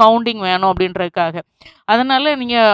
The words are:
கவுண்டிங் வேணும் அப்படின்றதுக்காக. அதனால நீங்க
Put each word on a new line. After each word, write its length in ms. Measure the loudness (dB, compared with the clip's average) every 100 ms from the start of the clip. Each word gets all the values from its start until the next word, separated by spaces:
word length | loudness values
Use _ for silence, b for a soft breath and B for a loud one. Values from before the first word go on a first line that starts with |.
கவுண்டிங் 420 | 4 4 -2 -4 -2
வேணும் 220 | 0 0
அப்படின்றதுக்காக. 640 | 0 -2 -4 -6 -4 -4 -6 -14 _ b b -2
அதனால 500 | 0 0 0 0 -4
நீங்க 220 | -2 2 2